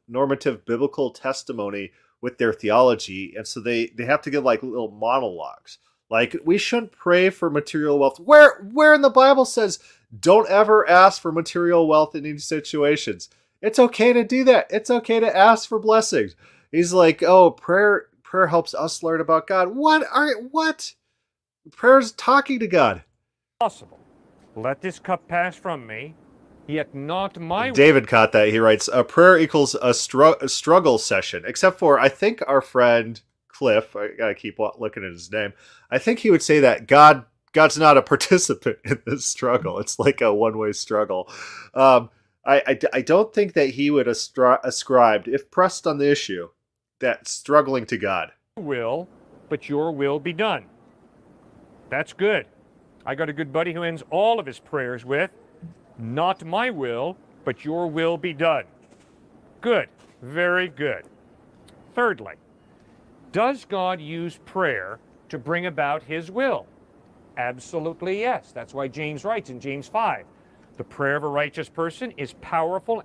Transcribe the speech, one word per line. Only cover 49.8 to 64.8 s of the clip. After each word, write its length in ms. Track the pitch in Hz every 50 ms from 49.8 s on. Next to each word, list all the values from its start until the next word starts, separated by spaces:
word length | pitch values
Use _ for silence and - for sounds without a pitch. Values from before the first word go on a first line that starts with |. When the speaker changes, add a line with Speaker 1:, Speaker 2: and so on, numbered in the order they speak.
| 156 170
Speaker 2:
will 260 | 151 139 139 139 143 156
be 140 | 139 175
done." 320 | 165 165 220 214 165 123 90 _ _ _ _ _ _ _ _ _ _ _ _ _ _ _ _ _ _ _ _ _ _ _ _ -
That's 220 | 127 147 156 -
good. 340 | - - 196 214 202 143 - _ _ _ _ _ _ _ _ _ _ _ -
I 100 | - 139
got 140 | 147 160 151
a 60 | 147
good 180 | 151 160 135
buddy 200 | 135 160 170 175
who 100 | 160 170
ends 200 | 170 170 165 147 - -
all 280 | 156 185 208 226 233 214
of 80 | 156
his 120 | 135 113 -
prayers 460 | _ - 156 139 127 120 127 113 120
with, 260 | 127 139 151 190 - _ _ _ _ _ _ 170 165 - _ _ _ _ -
"Not 460 | 113 113 127 151 170 185 185 _ 165
my 260 | 160 180 214 247 254
will, 460 | 202 147 131 120 117 120 139 175 190 _ _ _ _ _ -
but 200 | - - _ -
your 240 | 147 160 170 175 165
will 280 | 147 165 165 165 170
be 160 | 156 180 180
done." 320 | 151 139 165 165 151 123 - _ _ _ _ _ _ _ _ _ _ _ _ _ _ _ _ _ _ _
Good. 280 | - 240 226 170 120 _ _ _ _ _ _ _
Very 460 | 123 127 147 170 180 180 180 180 180 170
good. 360 | 131 135 147 135 101 82 - _ _ _ _ _ _ _ _ _ _ _ _ _ _ _ _ _ -
Thirdly, 400 | 233 240 220 170 113 104 85 73 _ _ _ _ _ _ _ _ _ _ _ _ _ _ _ _ _ _ _
does 320 | - 196 233 262 285 233 -
God 360 | - 202 190 185 185 185 160
use 380 | 151 151 165 165 170 165 - _ _
prayer 540 | - - 190 180 147 120 98